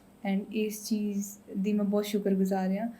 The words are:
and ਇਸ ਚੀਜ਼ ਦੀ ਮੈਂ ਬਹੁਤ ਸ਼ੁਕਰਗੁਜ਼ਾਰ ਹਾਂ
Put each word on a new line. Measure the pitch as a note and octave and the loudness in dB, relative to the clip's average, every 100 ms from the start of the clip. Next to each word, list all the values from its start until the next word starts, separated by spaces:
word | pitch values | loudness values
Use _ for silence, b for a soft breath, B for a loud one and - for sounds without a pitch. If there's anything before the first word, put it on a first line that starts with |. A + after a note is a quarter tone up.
| b - G3 G3 | b -8 -2 0
and | G#3 | 0
ਇਸ | G#3+ G#3+ G#3+ - | -2 -2 -2 -4
ਚੀਜ਼ | G#3+ G#3 G3+ G3+ - - G3+ | -2 0 -2 -4 -8 -8 -2
ਦੀ | G3 | 0
ਮੈਂ | G#3 G3+ | 2 2
ਬਹੁਤ | G#3 G#3 | 2 0
ਸ਼ੁਕਰਗੁਜ਼ਾਰ | G#3+ G3+ F#3+ F#3+ F#3+ F#3 G3 | 0 2 2 2 2 0 0
ਹਾਂ | A#3 B | -2 B